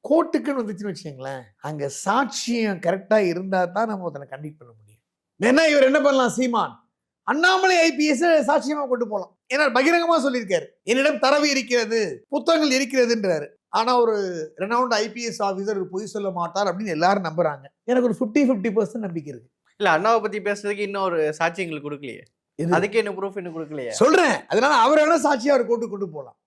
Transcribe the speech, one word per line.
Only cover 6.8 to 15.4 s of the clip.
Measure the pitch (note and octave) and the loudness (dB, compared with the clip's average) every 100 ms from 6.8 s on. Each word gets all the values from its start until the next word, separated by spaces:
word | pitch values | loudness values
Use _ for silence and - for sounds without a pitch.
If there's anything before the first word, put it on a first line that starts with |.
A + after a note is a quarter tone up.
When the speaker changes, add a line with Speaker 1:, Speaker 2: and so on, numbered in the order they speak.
| _ _ _ _ | _ _ _ _
Speaker 1:
அண்ணாமலை | - C#4 F4+ F#4+ F#4+ F4+ | -4 0 2 4 4 4
ஐ | E4 C4+ | 4 2
பி | D4+ | 0
எஸ் | B3 | 2
சாட்சியமா | E4+ D#4+ B3 D4 A#3 D4+ C#4 | 4 4 4 0 0 -4 -2
கொண்டு | B3 A3+ | -4 -2
போலாம். | G#3 F3+ _ _ | -6 -8 _ _
ஏன்னா | C4 | 0
பகிரங்கமா | D4 A#3+ C4+ E4+ E4+ E4 | 2 4 4 4 4 2
சொல்லியிருக்காரு, | C4+ B3 G3 F3 C#3+ _ | 2 -2 0 -2 -2 _
"என்னிடம் | F3+ B3+ C#4+ C#4 | -2 2 2 2
தரவு | C4 D4 D4 | 2 4 2
இருக்கிறது, | C4+ A3+ A#3+ A3 A3+ G3 C3+ _ | 0 0 -2 0 -2 -2 -6 _
புத்தகங்கள் | C#4 - E4 D4+ C4 | -4 2 2 2 2
இருக்கிறதுன்றாரு." | C4 C4 A#3+ A#3 G3 D#3+ C#3+ _ _ | 0 2 2 2 0 -2 -4 _ _
ஆனா | G3 A#3 B3 | -2 2 2
ஒரு | A#3 G#3+ F#3+ F3 D#3 - | 2 0 -4 -6 -10 -8
ரெனவுண்ட் | G3 A#3+ B3+ | -4 -2 0
ஐ | A3 A3 | 0 -2
பி | A#3+ | -6
எஸ் | A#3 A#3 | -8 -4